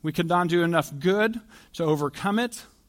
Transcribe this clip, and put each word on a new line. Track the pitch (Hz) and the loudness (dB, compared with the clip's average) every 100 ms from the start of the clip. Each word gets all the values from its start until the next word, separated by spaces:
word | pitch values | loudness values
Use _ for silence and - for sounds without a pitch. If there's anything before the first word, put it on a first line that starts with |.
We | 156 | -4
could | 156 170 | -2 2
not | 175 175 | 2 2
do | 175 | 2
enough | 170 165 143 143 | 2 2 -2 -2
good | 175 202 220 226 - - - | 0 2 0 -2 -12 -20 -20
to | - | -4
overcome | 165 151 147 - 196 208 | 0 0 -2 -4 -2 -2
it. | 240 - - _ | -2 -6 -20 _